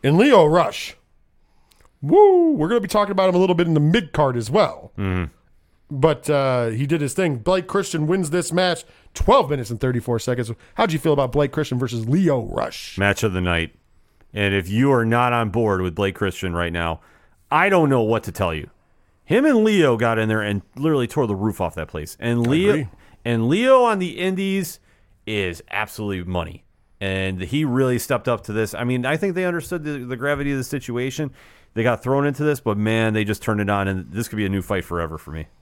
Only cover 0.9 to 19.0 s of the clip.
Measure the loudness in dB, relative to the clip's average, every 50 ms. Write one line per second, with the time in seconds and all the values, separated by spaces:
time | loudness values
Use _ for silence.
0.9 | -14 _ _ _ _ _ _ _ _ _ _ _ _ _ _ _ _ _ _ _
1.9 | _ _ -2 4 6 8 8 8 8 6 4 4 2 2 0 2 2 0 0 0
2.9 | 0 0 0 2 2 2 2 4 4 4 4 4 4 2 2 2 4 4 4 4
3.9 | 4 2 0 0 0 0 0 2 0 -2 -4 0 2 2 2 2 0 -10 -18 -18
4.9 | _ -4 -2 -2 0 -2 -2 -4 _ _ _ _ _ _ _ _ _ _ _ _
5.9 | -4 2 2 2 2 0 -2 0 0 2 2 2 0 0 0 -2 -2 -4 -2 -2
6.9 | -2 -2 -2 -2 -2 -2 -2 0 -2 -2 0 0 0 0 -2 -2 -4 -4 -4 -2
7.9 | -4 -4 -2 0 0 -2 -2 -2 -2 -2 -2 -2 -2 0 0 0 -2 -4 -8 _
8.9 | _ _ _ -20 _ -2 4 4 6 4 4 2 -2 -4 -4 -6 -6 -2 -2 -2
9.9 | -2 -2 -2 -2 -4 -2 0 -2 -2 -2 -4 -6 -8 -12 -14 -14 -2 0 0 0
10.9 | 0 0 2 2 2 2 2 2 2 0 0 2 0 -4 -4 -2 -2 -4 -4 -4
11.9 | -4 -4 -2 0 2 2 4 2 2 0 -2 -4 -4 -4 -6 -6 -8 -12 -16 -12
12.9 | -4 0 2 2 2 2 0 -2 0 0 0 0 0 0 -2 -4 _ _ _ _
13.9 | _ _ _ _ _ _ _ _ -6 -2 -2 0 0 0 -2 0 0 2 2 4
14.9 | 4 2 2 2 2 2 2 2 0 0 -2 -2 -2 0 0 0 0 0 -2 -4
15.9 | -2 -2 -2 -2 -2 -2 -4 -4 -4 -4 -6 -4 -2 -2 -2 -2 -2 -2 -2 -4
16.9 | -4 -6 _ _ _ _ _ _ _ _ _ _ 0 2 2 4 4 2 4 4
17.9 | 2 2 2 2 0 -2 -2 -6 -4 -4 -2 -2 -2 -6 -8 -12 _ _ _ _
18.9 | _ _